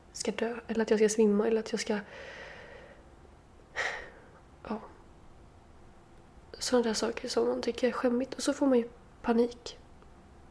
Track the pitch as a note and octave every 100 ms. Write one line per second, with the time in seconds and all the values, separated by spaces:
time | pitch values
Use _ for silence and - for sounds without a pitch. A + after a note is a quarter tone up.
0 | - - - G#3 A3+ A#3 - A3 A3 G#3+
1 | G#3+ G#3+ A3 G#3 A3+ A3 G#3+ G#3+ - G#3
2 | G3+ - - - - - - - - -
3 | - - - - - - - - - -
4 | - - - - - - - A3 - -
5 | - - - - - - - - - -
6 | - - - - - - - B3 A#3 G#3+
7 | A3 A#3 B3 A#3 A#3+ B3 A#3+ A#3 B3 A3+
8 | B3+ A#3+ C4+ - - C#4 C#4+ B3 A#3 -
9 | - - - A3+ A#3+ - - - - -
10 | - - - - -